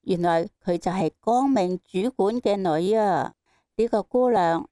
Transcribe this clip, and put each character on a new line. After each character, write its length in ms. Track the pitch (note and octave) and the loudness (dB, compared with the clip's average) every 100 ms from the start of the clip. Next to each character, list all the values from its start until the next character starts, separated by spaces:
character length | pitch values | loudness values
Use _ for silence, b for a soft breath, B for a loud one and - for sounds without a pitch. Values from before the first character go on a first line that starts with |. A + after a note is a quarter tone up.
原 200 | - F3+ | -6 -2
來 260 | F3 E3 F#3+ _ | 0 0 -2 _
佢 140 | - F3 | -4 -2
就 120 | F3+ | -2
係 200 | F#3 D#3+ - | -2 -4 -4
光 300 | - A#3+ C#4 | -2 0 2
明 280 | C4 F3+ F3+ | 2 0 -4
主 260 | _ F#3 A3 | _ -4 -2
管 200 | - G3+ A#3+ | 0 -2 0
嘅 200 | A3 G3 | -2 0
女 380 | F#3 D#3 F3+ | 0 0 0
啊！ 400 | A3 G#3 E3 B2+ - _ _ _ - | 0 2 0 -4 -10 _ _ _ -4
呢 120 | A#3 | -2
個 140 | A3 | -2
姑 280 | F#3+ B3 B3+ | -2 0 2
娘 360 | A3 E3+ E3 - | 2 2 0 -4